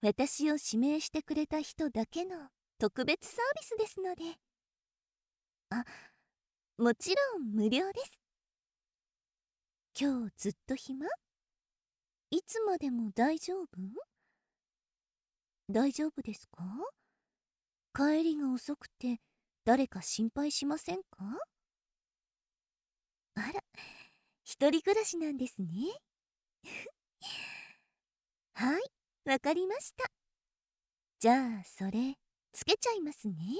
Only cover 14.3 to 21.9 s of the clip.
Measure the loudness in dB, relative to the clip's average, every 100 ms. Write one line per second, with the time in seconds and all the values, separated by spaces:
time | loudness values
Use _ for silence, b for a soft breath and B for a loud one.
14.3 | _ _ _ _ _ _ _ _ _ _
15.3 | _ _ _ _ 2 2 2 -2 -4 -10
16.3 | -10 -14 -10 -8 -6 -8 -10 _ _ _
17.3 | _ _ _ _ _ _ 0 4 4 4
18.3 | 2 0 -2 -4 -8 -10 _ -4 -4 _
19.3 | _ _ _ 4 4 4 -2 -6 -2 -2
20.3 | 0 -2 0 -2 -2 -4 -8 -8 -12 -8
21.3 | -6 -8 _ _ _ _